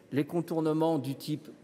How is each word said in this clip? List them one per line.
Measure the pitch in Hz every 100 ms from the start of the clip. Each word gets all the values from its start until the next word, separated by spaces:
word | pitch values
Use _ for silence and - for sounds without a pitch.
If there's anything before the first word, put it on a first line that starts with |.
| -
Les | 127
contournements | 147 170 165 160 156 156 160 160
du | 131
type | 139 - 147 - -